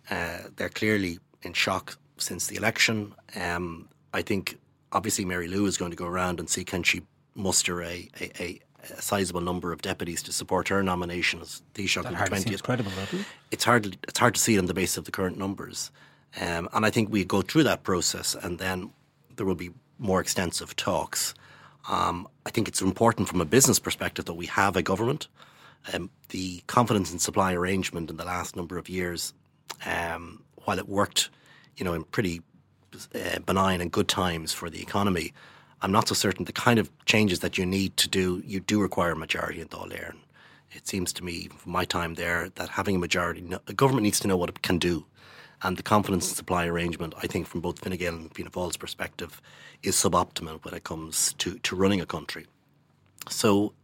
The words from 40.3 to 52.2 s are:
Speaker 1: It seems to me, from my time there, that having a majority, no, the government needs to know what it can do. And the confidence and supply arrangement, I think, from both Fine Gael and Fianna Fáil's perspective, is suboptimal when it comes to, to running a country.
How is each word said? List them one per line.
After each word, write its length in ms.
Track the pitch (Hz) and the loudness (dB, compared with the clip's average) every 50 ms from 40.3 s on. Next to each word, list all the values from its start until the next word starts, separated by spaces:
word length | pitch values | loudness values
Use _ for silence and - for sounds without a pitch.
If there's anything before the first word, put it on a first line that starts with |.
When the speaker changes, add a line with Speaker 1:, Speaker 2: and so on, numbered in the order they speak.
| _ - - - - - _ - | _ -20 -20 -20 -20 -20 _ -20
Speaker 1:
It 160 | - - - - | -20 -14 -8 -4
seems 260 | - 98 90 - - | -2 -2 -2 -2 -4
to 100 | - 90 | -6 -6
me, 260 | 90 85 82 80 - - | -8 -8 -8 -10 -12 -16
from 160 | - - 90 | -16 -10 -4
my 140 | 87 90 92 | -2 0 0
time 300 | - - 90 87 82 82 | 0 0 -2 -2 -2 -4
there, 340 | 80 87 85 85 85 82 95 - | -4 -4 -2 -2 -2 -2 -4 -6
that 140 | - 90 82 | -8 -8 -6
having 260 | - - 95 104 98 | -4 -2 0 2 2
a 40 | 92 | 2
majority, 420 | 90 87 - 92 87 87 85 85 | 2 2 0 0 0 0 -2 -6
no, 180 | 90 85 90 90 - | -8 -8 -8 -8 -8
the 80 | - 104 | -6 0
government 300 | 95 135 135 131 127 104 | 4 4 6 6 4 4
needs 160 | 104 98 - | 4 2 2
to 60 | - 101 | 2 2
know 100 | 95 90 | 2 2
what 120 | 87 85 | 2 -2
it 140 | - - - | -4 -4 0
can 160 | - 92 87 | 2 2 4
do. 260 | - 87 87 78 - - _ - - - - - - - - - | 4 2 0 0 -4 -8 _ -20 -20 -20 -20 -20 -20 -20 -10 -6
And 160 | - 95 92 90 | -4 -2 -2 -2
the 60 | - | 0
confidence 440 | - 107 104 98 - 101 90 85 - | 4 4 4 4 4 2 2 0 0
and 100 | - - | -4 -4
supply 280 | - - 92 87 85 | -2 0 0 0 2
arrangement, 480 | 85 85 85 85 87 82 - 87 80 - - | 2 0 0 0 -2 -2 -4 -6 -8 -8 -6
I 60 | - - | -6 -4
think, 200 | - 98 82 - | -2 -2 -4 -4
from 140 | - 87 | -4 -4
both 180 | 82 87 80 - | -4 -4 -6 -4
Fine 180 | - 95 92 85 | -6 -6 -4 -2
Gael 160 | 90 87 82 | -2 -4 -4
and 200 | 82 80 78 - | -4 -8 -12 -10
Fianna 180 | - 87 87 | -12 -12 -8
Fáil's 260 | - 92 90 85 82 - | -6 -4 -4 -4 -4 -6
perspective, 640 | - - - - 95 85 - - 90 82 - - - - - - - - - - - | -8 -8 -8 -6 -8 -8 -8 -10 -12 -12 -12 -16 -20 -20 -20 -20 -20 -20 -14 -6 -2
is 120 | 101 90 | 0 2
suboptimal 680 | - - 98 85 87 90 - - - 85 80 78 80 - | 4 4 4 4 4 2 2 -2 -8 -8 -8 -10 -10 -12
when 100 | - 87 | -10 -10
it 100 | 85 - | -10 -8
comes 500 | - 87 80 78 80 80 - - - - | -8 -8 -8 -8 -4 -2 0 0 0 0
to, 260 | - - 90 82 - | -2 -2 -4 -4 -4
to 160 | - - 95 | -4 -2 2
running 260 | 90 95 98 104 95 | 4 4 6 4 4
a 40 | 80 | 0
country. 400 | - - 82 | -2 -4 -6